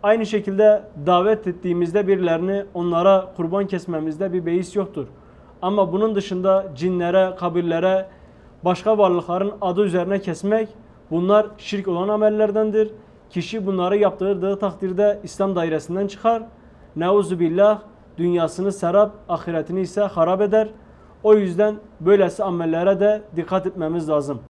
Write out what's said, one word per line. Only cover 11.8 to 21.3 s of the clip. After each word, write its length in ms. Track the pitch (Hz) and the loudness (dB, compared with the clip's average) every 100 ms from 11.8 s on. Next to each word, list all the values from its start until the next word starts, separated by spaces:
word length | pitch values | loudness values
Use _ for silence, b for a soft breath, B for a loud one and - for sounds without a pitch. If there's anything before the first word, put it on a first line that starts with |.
| 190 | -2
olan 200 | 170 190 | -2 -2
amellerdendir. 840 | 214 214 214 214 208 214 214 214 B B B B | 2 2 2 0 0 0 0 -2 B B B B
Kişi 360 | 180 - 220 190 | -8 -6 -6 -4
bunları 300 | 190 180 208 | -2 0 2
yaptırdığı 640 | 202 190 185 196 190 196 | 2 0 -4 -2 -2 -2
takdirde 600 | 202 - 190 180 208 208 | -4 -4 -6 0 0 0
İslam 340 | 175 - 196 180 | -8 -4 -2 0
dairesinden 500 | 165 156 156 180 202 | -2 -4 -4 -4 -4
çıkar. 360 | 202 226 226 220 B B B B 151 | -2 0 0 -6 B B B B -4
Neuzubillah, 840 | 175 208 175 180 165 175 202 208 - - - - | 2 2 2 0 0 4 4 2 -6 -20 -20 -4
dünyasını 540 | 175 175 160 - 196 | -2 0 -2 -2 -4
serap, 400 | 196 170 190 208 - - | -2 0 2 2 -2 -6
ahiretini 520 | 175 175 165 156 185 | -6 -4 -6 -4 -4
ise 200 | 185 208 | -4 -2
harap 400 | 202 175 165 185 | -2 0 0 2
eder. 280 | 208 214 214 B B B B B | 2 2 0 B B B B B
O 120 | 214 | 4